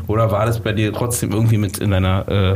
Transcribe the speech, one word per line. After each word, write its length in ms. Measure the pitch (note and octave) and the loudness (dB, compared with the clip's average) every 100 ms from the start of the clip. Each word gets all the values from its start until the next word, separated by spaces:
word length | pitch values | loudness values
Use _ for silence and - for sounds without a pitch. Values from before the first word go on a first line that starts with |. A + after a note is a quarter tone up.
| - | -4
oder 240 | G#2+ A2+ | 0 2
war 160 | G2+ A2 | 2 0
das 140 | A2+ | 0
bei 120 | A2 | -2
dir 180 | G#2 G#2+ | 0 0
trotzdem 400 | G2+ A#2+ A#2+ - | -2 -4 -2 -2
irgendwie 260 | G2+ A2+ A2 | 0 2 2
mit 180 | G#2 - | 0 -2
in 120 | G#2 | 0
deiner, 360 | F#2+ F#2 F#2+ - | 2 2 0 0
äh, 260 | G2 F#2 | 0 2